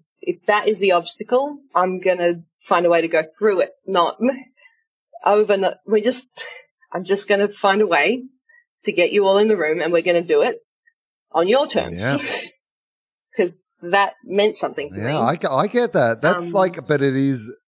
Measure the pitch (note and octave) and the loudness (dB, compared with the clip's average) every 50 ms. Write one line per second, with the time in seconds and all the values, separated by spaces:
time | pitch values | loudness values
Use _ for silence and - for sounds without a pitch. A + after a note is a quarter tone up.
0 | _ _ _ - - F3+ F3+ - _ - G#3 G#3 - G#3 G#3+ F3+ G3 F#3+ F3 F3 | _ _ _ -12 -8 -8 -8 -6 _ -2 0 0 0 0 -2 0 2 2 2 2
1 | F3 - - - G#3+ - B3 B3+ C#4 D4 D4 C#4 _ _ - F3 F#3 F#3 F#3 F#3 | 0 -4 -10 -12 -6 -2 0 0 0 -2 -8 -12 _ _ -2 0 0 0 -2 -2
2 | F#3 F#3 F3+ F3+ F3 F3 F3 E3+ - _ _ _ _ - F#3+ F3 F3 E3+ E3+ E3+ | 0 0 0 0 0 -2 -2 -4 -8 _ _ _ _ 0 0 2 4 4 2 2
3 | E3 E3 E3+ D#3 D#3 - _ - G3+ A3 G3 F3 - - - _ - F#3+ F#3+ F3 | 0 0 0 -2 -2 -4 _ -2 0 2 2 2 0 -2 -4 _ -8 -2 0 0
4 | E3+ - - - A3 C4 C#4 - - _ _ _ _ _ _ _ _ _ _ _ | 0 0 0 -2 -2 -2 -2 -4 -10 _ _ _ _ _ _ _ _ _ _ _
5 | _ _ - - - - G3+ G#3+ G#3+ F#3+ G3+ F#3+ F#3+ E3 - - - G3 A3 G#3+ | _ _ -10 -4 0 2 2 4 4 2 2 2 0 -2 -2 -4 -4 -2 0 0
6 | G#3 B3 B3+ - - _ - - - - - - - _ _ _ _ - - F3+ | 0 0 -4 -4 -8 _ -18 -16 -16 -16 -16 -20 -20 _ _ _ _ -10 -10 -8
7 | F3+ - G3+ G3 - - G3+ G3 G3+ G3+ G3+ - - G3 F#3+ G#3 G#3+ F#3 E3 D3 | -4 -2 -4 -2 0 0 0 2 0 0 -2 0 0 2 2 2 2 2 2 2
8 | D3 F#3 B3 C4 B3+ - _ _ _ _ _ _ _ _ _ _ - G#3+ - E3+ | 2 2 0 -2 -6 -12 _ _ _ _ _ _ _ _ _ _ -8 -4 0 0
9 | F3 - - G#3 G3 F#3+ G3 G3+ G#3+ A3 G#3+ F3+ D#3 D#3 D#3+ F3 D#3 E3 F3 E3 | 2 2 2 2 2 4 4 4 4 2 2 0 0 -2 -2 -2 -2 0 0 0
10 | E3 F3+ F3 E3+ E3+ E3+ - D3 A#3 B3 - - _ _ _ _ _ _ _ _ | 2 2 0 0 2 2 2 2 2 2 -2 -6 _ _ _ _ _ _ _ _
11 | _ _ _ _ _ _ - D#3+ F3 F#3+ A#3 C4+ D4+ - - E3+ - B2 E2 F2 | _ _ _ _ _ _ -2 0 2 2 2 2 2 0 -2 -4 -4 -4 -6 -4
12 | G2+ C3 C#3+ - - - - - - - - _ _ _ _ _ _ _ _ _ | -2 -2 -2 -2 -4 -6 -8 -8 -10 -12 -18 _ _ _ _ _ _ _ _ _
13 | _ _ _ _ _ _ _ - F#3 F3 E3+ _ _ _ _ _ F3 F3 F#3 G3 | _ _ _ _ _ _ _ -2 -2 -2 -4 _ _ _ _ _ -6 0 0 0
14 | G3+ - - _ - - F#3 G3+ G3+ G#3+ G#3+ - E3+ - - D#3 C#3 - F#2+ G2 | 0 0 -4 _ -12 -6 -2 0 0 0 -2 -4 -8 -8 -8 -8 -10 -10 -10 -8
15 | G#2+ B2+ D3+ D3 A2+ B2 E3 E3 - E3 C3+ C3+ F3 G#3 - A#3+ A#3+ A3+ - E3+ | -6 -4 -2 -2 0 0 -2 -2 -2 -2 0 0 0 0 0 -2 -2 0 0 0
16 | B2+ A2+ A2+ A2 C#3 D#3+ G3 F3+ F3 E3+ G3 G3 F#3 F#3 F3 D#3+ C3 - D3+ C#3 | 2 0 0 0 0 0 0 0 -2 -2 0 0 0 0 -2 -6 -4 -2 0 2
17 | C#3 C#3 C3 C3+ C3+ C#3 C3+ A#2+ G#2+ A#2+ - - _ | 2 0 0 0 0 0 -2 -4 -6 -10 -14 -18 _